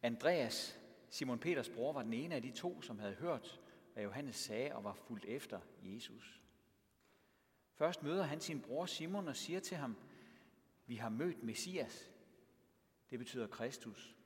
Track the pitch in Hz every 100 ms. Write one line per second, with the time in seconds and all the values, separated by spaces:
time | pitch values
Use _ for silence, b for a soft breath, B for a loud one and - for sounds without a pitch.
0 | 120 117 147 175 117 - - - - -
1 | - - 131 117 165 156 120 113 127 143
2 | 113 117 160 151 123 127 - - - 107
3 | 104 95 170 151 - - B B B -
4 | 104 107 143 113 - 107 139 123 101 101
5 | - 110 98 127 - 95 - - 92 107
6 | - 104 - - - - _ _ _ _
7 | b b b b b b b - 156 180
8 | 147 180 165 156 160 147 - 139 180 -
9 | 160 202 175 131 - 180 190 175 135 110
10 | B B B B B B B - - 117
11 | 113 110 175 165 117 110 180 160 120 -
12 | - - - - - - - - _ _
13 | _ 127 120 131 107 - 117 135 117 101
14 | - -